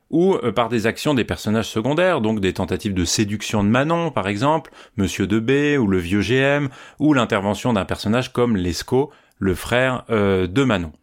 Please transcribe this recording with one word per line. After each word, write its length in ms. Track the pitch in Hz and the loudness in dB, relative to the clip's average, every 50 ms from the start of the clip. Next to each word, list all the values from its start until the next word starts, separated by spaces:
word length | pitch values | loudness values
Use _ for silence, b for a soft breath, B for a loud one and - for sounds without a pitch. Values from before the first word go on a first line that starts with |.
| b - | b -4
ou, 240 | - 165 180 190 185 | 0 2 2 2 2
euh, 180 | - - 117 | 0 -2 -2
par 160 | 95 123 117 110 | 0 0 -2 0
des 180 | 123 117 98 | 0 0 0
actions 280 | 113 107 - - 151 147 | 0 -2 -2 -2 0 0
des 100 | 120 101 | 0 0
personnages 440 | - 92 - - 107 107 113 104 - | -2 -4 -6 -2 -2 0 0 -2 -2
secondaires, 520 | - 113 107 131 147 165 180 185 175 139 | -4 -4 -2 -2 0 0 2 0 0 0
donc 200 | 107 110 113 107 | 0 0 0 0
des 120 | 95 92 | 0 0
tentatives 400 | 85 - 95 - 104 85 - 107 | 0 0 -2 -2 -2 -4 -4 -2
de 140 | 95 90 87 | -2 0 0
séduction 580 | - - - 110 101 107 101 - - - 107 101 | 0 0 0 0 -2 -2 -6 -6 -2 0 2 2
de 60 | 101 | 4
Manon, 400 | 113 127 139 160 170 170 170 160 | 2 2 2 0 0 -2 -2 -2
par 180 | 131 110 92 98 | -4 -2 -2 -2
exemple, 440 | 104 101 127 143 156 160 156 - B B B B B 101 | -2 0 0 0 0 0 -2 -8 B B B B B -2
Monsieur 280 | 98 87 - - 101 | -2 -2 0 -2 -2
de 120 | 90 104 113 | 0 0 0
B, 420 | 113 120 135 143 147 147 147 139 | 2 2 2 2 2 2 2 2
ou 60 | 117 | 2
le 100 | 98 95 | 2 2
vieux 240 | 92 87 85 98 104 | 0 0 0 0 0
G 160 | 98 95 123 | 2 2 2
M, 320 | 131 135 139 143 147 147 135 B B B B B B | 2 2 2 2 0 -2 -4 B B B B B B
ou 160 | 139 151 151 | 2 4 4
l'intervention 580 | 131 113 104 120 101 95 104 101 - - 127 | 4 2 2 0 0 0 0 -2 -2 -2 0
d'un 140 | 117 98 92 | 0 0 0
personnage 440 | - 95 - - 101 110 127 127 - | -2 -4 -4 -2 -2 0 0 -2 -2
comme 240 | - 123 120 123 110 | -2 0 0 0 0
Lescaut, 560 | 95 87 87 82 - - - 123 127 143 B B B B B B B | 0 0 -2 -4 -4 -4 0 0 0 0 B B B B B B B
le 160 | 98 95 90 | -2 -2 -2
frère, 500 | - - - 117 123 131 131 127 117 - - | -2 -2 -2 0 0 0 0 -2 -4 -4 -2
euh, 360 | 117 107 101 98 98 92 92 | 0 2 2 2 2 2 0
de 180 | 90 95 135 139 | 0 0 0 2
Manon. 280 | 123 107 92 85 78 73 _ | 2 2 0 -2 -6 -10 _